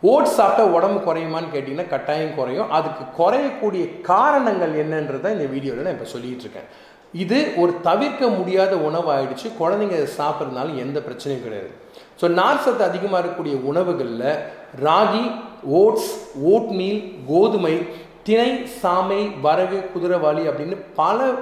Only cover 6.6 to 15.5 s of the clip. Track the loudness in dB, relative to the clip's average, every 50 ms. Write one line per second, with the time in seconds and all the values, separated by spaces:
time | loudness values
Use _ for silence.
6.6 | -18 -18 -20 -20 -20 -20 -20 -20 _ -14 -8 -6 -2 2 2 2 2 2 2 2
7.6 | 2 2 2 2 2 2 2 2 2 -2 0 0 0 0 2 0 -2 0 2 2
8.6 | 4 4 2 0 0 0 0 0 0 0 0 0 0 -2 -6 -8 -10 -10 -6 -2
9.6 | 0 0 0 0 0 -2 0 -2 -2 -2 -4 -4 -4 -2 -2 -4 -6 -6 -6 -6
10.6 | -6 -6 -6 -6 -6 -4 -6 -6 -6 -6 -12 -10 -6 -6 -6 -6 -6 -8 -10 -10
11.6 | -10 -12 -16 -18 -20 -20 -20 -20 -20 -20 -6 0 0 2 4 4 4 4 2 2
12.6 | 2 0 2 2 2 0 0 -2 -2 0 0 0 0 -2 -4 -6 -4 -4 -4 -2
13.6 | -2 0 0 0 0 0 0 -2 -2 -4 -4 -4 -2 -2 -2 -2 -6 -10 -14 -16
14.6 | -20 -18 -8 -2 2 4 4 4 4 4 2 0 -2 -2 -6 -8 -12 -14